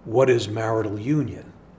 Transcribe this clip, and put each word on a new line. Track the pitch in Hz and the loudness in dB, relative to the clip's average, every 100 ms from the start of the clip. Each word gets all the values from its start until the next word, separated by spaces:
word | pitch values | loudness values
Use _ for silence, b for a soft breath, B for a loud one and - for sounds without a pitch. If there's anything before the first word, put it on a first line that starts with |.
What | 113 117 131 | -2 2 4
is | 120 101 | 4 0
marital | 110 110 110 107 104 | -2 -2 -2 -2 -4
union? | 120 151 117 85 - - - | -2 -2 -2 -8 -16 -20 -20